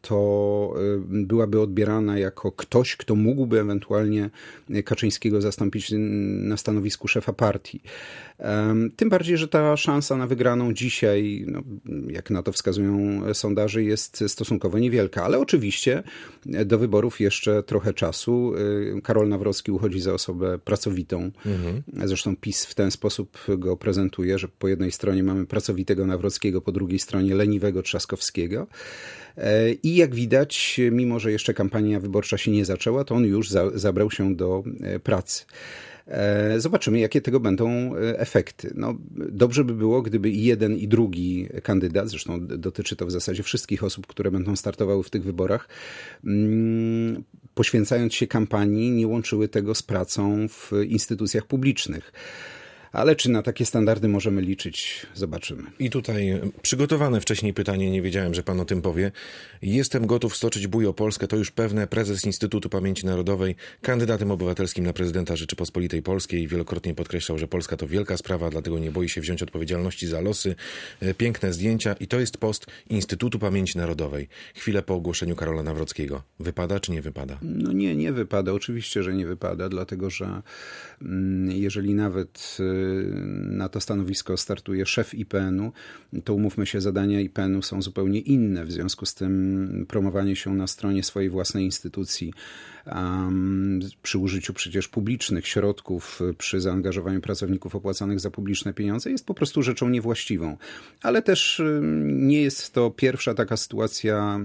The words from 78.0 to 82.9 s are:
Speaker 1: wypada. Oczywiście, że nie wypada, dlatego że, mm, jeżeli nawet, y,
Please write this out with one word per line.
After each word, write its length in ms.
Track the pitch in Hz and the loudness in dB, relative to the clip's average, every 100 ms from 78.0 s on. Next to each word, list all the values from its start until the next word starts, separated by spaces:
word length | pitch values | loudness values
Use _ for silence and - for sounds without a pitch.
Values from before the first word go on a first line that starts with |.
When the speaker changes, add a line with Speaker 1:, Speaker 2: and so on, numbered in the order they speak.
| 80 | 0
Speaker 1:
wypada. 400 | 123 101 101 95 | -2 0 0 0
Oczywiście, 500 | 98 - 117 - 104 | -2 -2 -6 -4 -2
że 100 | 92 | 0
nie 120 | 95 85 | -2 -2
wypada, 420 | 90 90 85 95 | -4 -4 -4 -4
dlatego 400 | 92 92 92 95 | -6 -6 -6 -6
że, 320 | - 95 95 - - - - - - | -6 -6 -8 -12 -18 -18 -18 -20 -14
mm, 500 | 87 95 95 95 92 | -6 -2 0 0 0
jeżeli 420 | 95 101 101 101 | 0 -2 0 0
nawet, 640 | 101 104 92 85 - - - | 2 0 -2 -6 -10 -12 -4
y, 200 | 92 95 95 | -2 0 0